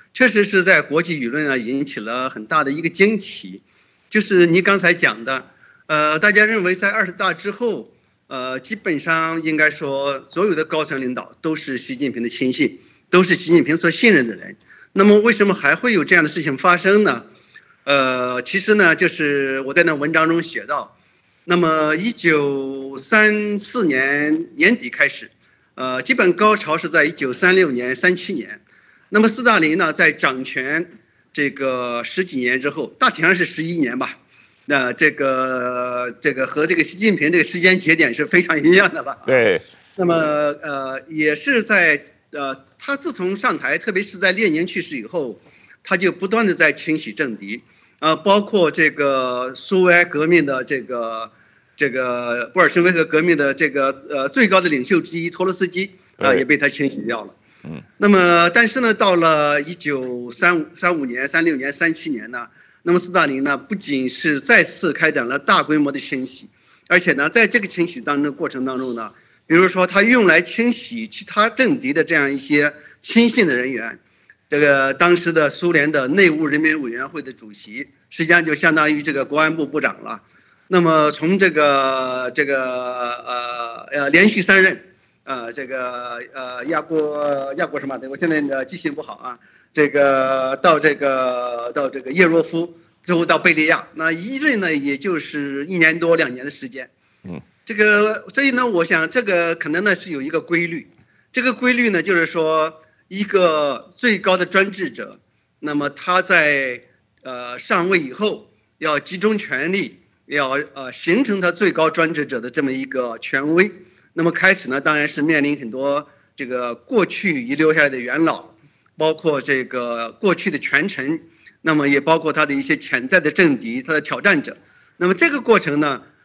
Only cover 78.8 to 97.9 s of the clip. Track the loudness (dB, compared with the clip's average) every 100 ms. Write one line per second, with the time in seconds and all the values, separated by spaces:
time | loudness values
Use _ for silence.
78.8 | 2 0 -2 -4 -2 0 0 0 -4 -2
79.8 | -4 -6 -12 -14 _ _ _ _ 0 2
80.8 | 4 4 2 0 0 0 0 2 2 2
81.8 | 0 -2 -4 -6 -6 -4 -2 -2 -4 -6
82.8 | -8 -6 -6 -8 -8 -8 -8 -8 -10 -12
83.8 | -8 -4 2 4 4 2 2 4 4 0
84.8 | -14 _ _ _ -12 -10 -10 -12 -10 -8
85.8 | -8 -8 -12 -12 -14 -14 -12 -10 -4 -4
86.8 | -2 -2 -2 -2 -2 -2 -4 -6 -6 -6
87.8 | -6 -8 -10 -4 -2 0 -2 -4 -6 -8
88.8 | -8 -8 -12 -14 -14 -16 _ _ _ 0
89.8 | 2 4 4 4 2 0 -2 2 2 4
90.8 | 2 2 0 0 -2 -2 -6 -6 -6 -4
91.8 | -4 -6 -4 2 4 4 0 -4 -6 -10
92.8 | _ _ -2 0 2 2 2 2 2 0
93.8 | -2 -4 -4 -4 -6 -2 0 0 0 -2
94.8 | -2 -4 -4 -4 -6 -8 -6 -6 -4 2
95.8 | 2 2 2 2 0 -4 -12 -12 -14 -16
96.8 | -18 _ _ _ -16 -16 -16 _ -8 2
97.8 | 4